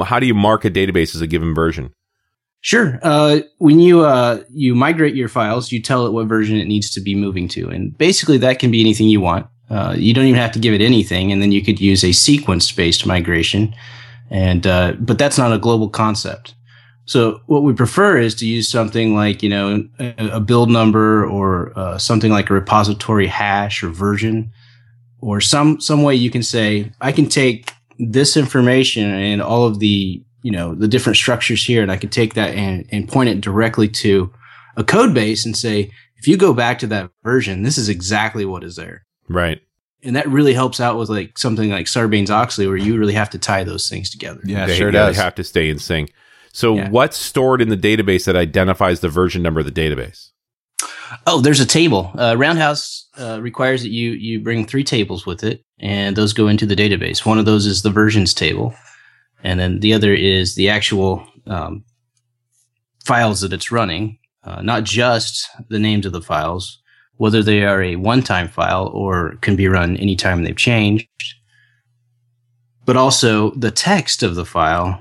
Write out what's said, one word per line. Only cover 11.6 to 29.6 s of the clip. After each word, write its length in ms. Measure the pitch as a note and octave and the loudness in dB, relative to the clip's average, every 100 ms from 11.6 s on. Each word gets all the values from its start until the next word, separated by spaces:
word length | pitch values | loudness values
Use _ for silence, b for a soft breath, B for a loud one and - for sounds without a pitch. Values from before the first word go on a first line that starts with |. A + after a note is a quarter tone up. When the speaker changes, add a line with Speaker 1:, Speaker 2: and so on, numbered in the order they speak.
Speaker 2:
could 160 | G2+ G2 | 0 2
use 240 | G2 F#2+ | 2 4
a 80 | F#2 | 4
sequence-based 920 | F2 - D3 C#3+ F2+ - - F2 - G2+ | 2 4 2 2 0 0 0 0 0 0
migration. 680 | F2+ E2+ E2+ D#2+ G2 G#2+ B B B B B - | -2 0 0 0 0 -2 B B B B B -8
And, 380 | F#2+ F#2 F2+ F#2+ | -2 0 2 2
uh, 260 | F2+ F2 - | 2 0 -2
but 180 | A2+ A2 | -2 0
that's 200 | C#3+ C#3 | 2 2
not 160 | B2 | 2
a 40 | A2 | 2
global 320 | A2+ A2+ G#2 | 2 0 0
concept. 640 | - A2 G#2+ - - - - b b b b - | -2 -2 -2 -6 -12 -16 -20 b b b b -2
So 340 | C3 A2+ G2+ - | 0 2 -2 -2
what 180 | D3 | 2
we 100 | C#3+ | 2
prefer 440 | A2+ A#2+ - G3+ D#3 | 2 0 2 2 4
is 180 | A#2 A2 | 0 -2
to 120 | A2+ | -4
use 200 | A#2 A2 | -4 -2
something 480 | B2 A2 A2+ A2+ G#2 | -2 -2 0 0 2
like, 260 | G#2 G2 | 0 0
you 80 | G#2+ | 0
know, 380 | G2+ G2+ G#2 G#2+ - | 0 0 -2 -6 -10
a, 140 | B2 A2+ A2 | -12 -8 -6
a 60 | A2+ | -4
build 300 | G#2+ A#2+ A#2 | 2 4 4
number 560 | A#2 A2 A2 A2 A2 G2+ | 4 4 4 4 2 0
or, 460 | G2 F#2+ F2+ F2 - | -2 -2 -2 -4 -8
uh, 220 | F#2 E2+ | -8 -6
something 320 | - A2+ A2 | -2 0 2
like 180 | G#2 G2 | 2 2
a 40 | |
repository 720 | G2 F#2+ G#2+ G#2 G2+ - G#2+ F#2+ | -2 2 2 2 -2 -2 0 0
hash 560 | - G2+ G2+ G2+ - | -2 -2 -2 -2 -6
or 60 | F2+ | -8
version, 600 | E2 G2+ G#2 A2 A2 A2 b b b b b _ _ | -4 -2 -2 -2 -4 -6 b b b b b _ _
or 200 | G#2+ G2+ | -6 -2
some, 400 | - D3 D3+ D3+ | 0 2 2 0
some 220 | - D3+ | 0 2
way 120 | D3 C3 | 2 2
you 140 | A#2+ | 0
can 120 | B2 | -2
say, 480 | A2 A#2 G#2+ G#2 G#2+ - | -2 0 0 -2 -4 -6
"I 100 | C#3 | -2
can 160 | C#3 D3 | 0 2
take 440 | D3 C3 A2 - - _ - | 2 2 0 -8 -18 _ -8
this 380 | A#2 B2 D3 D#3+ | -2 2 2 2
information 720 | B2+ C3+ B2 C3 B2+ A#2 G2+ | 2 2 4 4 2 0 -2
and 320 | F#2+ G2+ G2+ | -2 -2 -2
all 240 | - A#2+ | 0 2